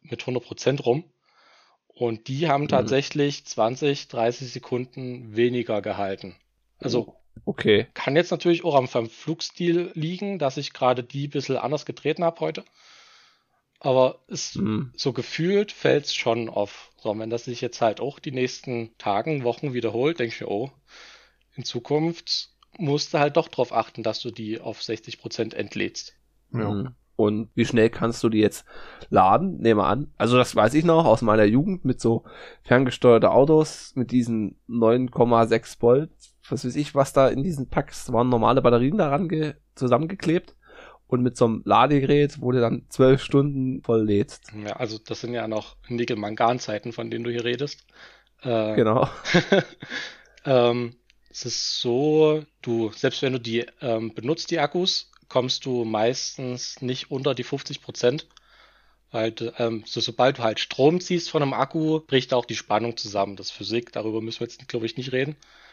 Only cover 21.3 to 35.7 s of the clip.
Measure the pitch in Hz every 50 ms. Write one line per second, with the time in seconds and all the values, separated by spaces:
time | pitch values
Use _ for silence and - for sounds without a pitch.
21.3 | _ _ _ _ _ - 117 - - 123 117 - 147 151 156 170 170 - - -
22.3 | - - - - _ _ _ _ - - 190 143 143 147 - - - 156 143 147
23.3 | 139 170 156 - - - 123 - - 117 113 - - - 110 113 107 - - 123
24.3 | 107 - 110 107 110 113 - 117 104 - - - 113 107 - - - - - 117
25.3 | - - 117 110 - 107 107 101 - 101 98 95 - - - - - _ _ _
26.3 | _ _ _ _ - 120 110 101 104 101 110 131 - _ _ _ _ - 110 104
27.3 | 107 107 113 - _ - 117 - - 117 110 113 - - - 113 113 - - 117
28.3 | 110 107 107 101 - - - _ - - - - - - - - - 101 92 92
29.3 | 101 127 175 196 175 - - 113 113 104 92 69 98 131 147 - - - 104 117
30.3 | 123 127 123 - - 110 107 110 123 151 160 175 165 160 165 160 110 - 123 110
31.3 | 104 110 107 101 110 131 151 214 185 175 - 131 123 - - 117 117 113 - -
32.3 | - - - - - - _ - 123 123 139 - - - - 127 117 113 110 95
33.3 | - 117 135 156 156 156 156 151 - - - - - 135 120 - 120 127 120 117
34.3 | 117 110 107 95 - - _ - 117 120 113 110 117 127 131 120 - - 120 117
35.3 | 120 113 117 110 113 113 - -